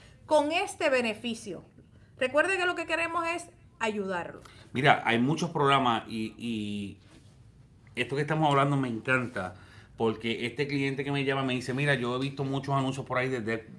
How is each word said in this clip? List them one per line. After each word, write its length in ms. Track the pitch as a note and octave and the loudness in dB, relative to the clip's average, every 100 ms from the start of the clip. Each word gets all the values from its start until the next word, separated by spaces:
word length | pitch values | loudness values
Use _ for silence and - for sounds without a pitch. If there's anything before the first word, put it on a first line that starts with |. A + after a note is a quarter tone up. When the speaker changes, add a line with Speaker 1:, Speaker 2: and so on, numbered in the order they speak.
| - - - | -16 -20 2
Speaker 1:
con 260 | D#4 D4 | 2 4
este 380 | F4 G4 - D#4+ | 0 -2 0 2
beneficio. 760 | C4 A#3 G#3+ A#3+ A3 G3+ D#3 - - - - - - | 2 0 -2 -6 -8 -8 -12 -14 -20 -20 -20 -20 -4
Recuerde 380 | B3+ C#4+ F4 F#4+ | 0 2 2 2
que 80 | F4+ | 0
lo 100 | E4 | -2
que 100 | D#4+ | -2
queremos 400 | D#4+ E4 E4+ E4+ | -2 -2 -2 -2
es 220 | E4+ - - - - | -4 -8 -18 -20 -6
ayudarlo. 600 | A3 G#3 F#3+ F3 - - - - - | -4 -2 -4 -4 -6 -12 -20 -20 -8
Speaker 2:
Mira, 280 | B2 C#3 A2 - | 2 6 6 4
hay 120 | A#2 | 4
muchos 320 | C3 E3 E3 | 4 2 0
programas 540 | D#3+ C#3 C#3 B2 A2+ - | 2 4 6 4 2 -2
y, 280 | A2 A2 - | -6 -6 -6
y 600 | A#2 A2 G#2 G#2 G2+ F#2+ - - - - - - - - - - | -6 -4 -4 -6 -8 -12 -20 -20 -20 -20 -20 -20 -20 -20 -10 -6
esto 200 | B2 C#3 | -2 -2
que 60 | |
estamos 260 | D3 D#3 D#3 | 0 2 4
hablando 280 | C#3+ C#3+ C#3 | 4 4 2
me 100 | C3 | 0
encanta, 680 | A2 C3 C3 A2+ G2+ F2+ F#2 - - - - | -2 0 0 0 -4 -8 -10 -18 -20 -18 -2
porque 480 | A2+ A2 A#2 A2+ A#2+ | 0 0 -2 -2 -4
este 220 | C3 C#3 | -4 -2
cliente 360 | C#3+ C#3 C3+ | 0 -2 -2
que 80 | C#3 | -2
me 120 | C#3 C3+ | -2 0
llama 160 | C3+ | 0
me 120 | C3+ | 0
dice, 200 | B2+ B2 | -2 -2
"Mira, 220 | B2+ C#3+ C3+ | -2 0 0
yo 200 | A#2+ B2+ | 0 -2
he 40 | |
visto 240 | C#3 C#3 | -4 -4
muchos 320 | C3+ C3+ C3+ C#3 | -4 -4 0 0
anuncios 300 | C3 C3 A2+ | 0 -4 -4
por 100 | B2+ | -2
ahí 100 | B2+ | 0
de 120 | B2+ | -2
debt, 260 | G#2+ A2+ - | -2 -4 -6